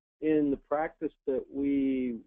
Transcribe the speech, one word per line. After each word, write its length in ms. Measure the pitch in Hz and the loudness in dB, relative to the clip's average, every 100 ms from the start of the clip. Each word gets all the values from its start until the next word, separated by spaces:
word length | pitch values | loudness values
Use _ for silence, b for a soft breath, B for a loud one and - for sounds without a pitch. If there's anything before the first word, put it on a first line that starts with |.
| _ - | _ -6
in 300 | 156 151 143 | 0 2 2
the 60 | 135 - | 0 -2
practice 440 | 147 160 - 151 - - | -2 -2 -4 -8 -6 -4
that 180 | 131 - | -4 -4
we 680 | 139 143 139 135 131 127 113 | -4 0 2 2 0 -2 -4